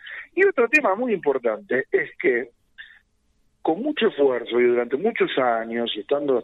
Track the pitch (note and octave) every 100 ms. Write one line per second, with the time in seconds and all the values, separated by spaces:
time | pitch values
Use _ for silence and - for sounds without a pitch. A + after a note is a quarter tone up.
0 | - - - E4+ G4+ C#4 A#3 D4+ A#3 G3
1 | B3+ F#3+ C#3+ C3 A#2 G#2+ G2+ B2 - F#3+
2 | C#3+ - D3 A#2+ - _ _ - - -
3 | _ _ _ _ _ _ - E3+ D4 D4+
4 | A3 D3 C#3 A#2+ A2 A#2 B2 A#2+ A#2+ C3+
5 | G#3+ A3+ F3+ - B2+ A2+ A2+ A#2 A2+ G#2+
6 | - C#3+ D3 B2